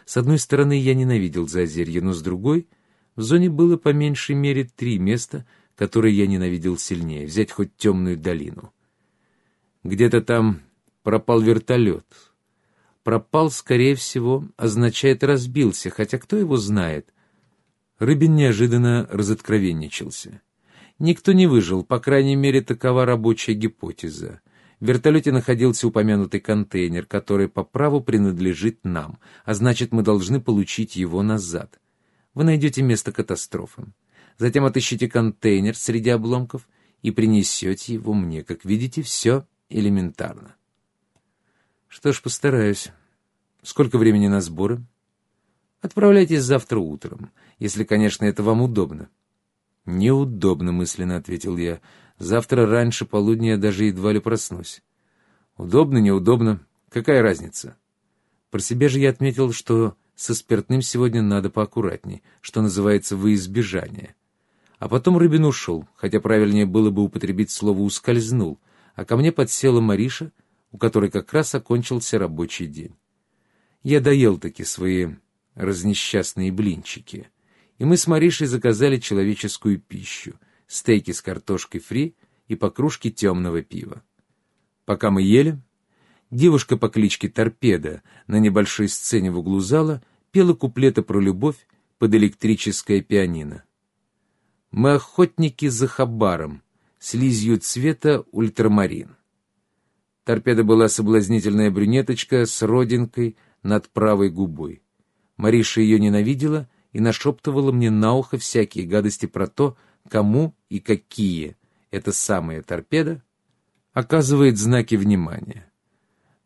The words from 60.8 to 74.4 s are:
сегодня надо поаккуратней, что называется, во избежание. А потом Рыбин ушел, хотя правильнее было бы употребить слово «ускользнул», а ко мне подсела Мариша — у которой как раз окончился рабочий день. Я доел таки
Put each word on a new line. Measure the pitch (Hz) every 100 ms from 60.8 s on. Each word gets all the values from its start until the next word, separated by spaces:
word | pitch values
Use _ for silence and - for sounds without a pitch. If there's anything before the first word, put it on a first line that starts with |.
сегодня | 127 120 123 113
надо | 107 101 95
поаккуратней, | 110 104 - 98 - 95 95 _ _
что | - 113
называется, | 107 92 101 101 - 98
во | 104
избежание. | 101 92 107 104 92 - 101 87 _ _ _ _ _ _ -
А | -
потом | 127 180 175
Рыбин | 170 156 151
ушел, | 127 - 82 -
хотя | - 95 104
правильнее | - 107 104 104 101
было | 104 107
бы | 98
употребить | 101 - 98 92 107
слово | - 104 98
«ускользнул», | 101 - - 120 113 123 87 71 _ _ _
а | - 85
ко | 117
мне | 156
подсела | 165 120 - 135 120
Мариша — | 113 98 123 - 160 _ _ _ _ 107
у |
которой | 113 110 98
как | 98 -
раз | 151 151
окончился | 131 - 120 120 123 - 110
рабочий | 90 78 82 - 82
день. | 73 85 - _ _ _ _ _ _ _ _
Я | 131 147
доел | 127 143 120
таки | 87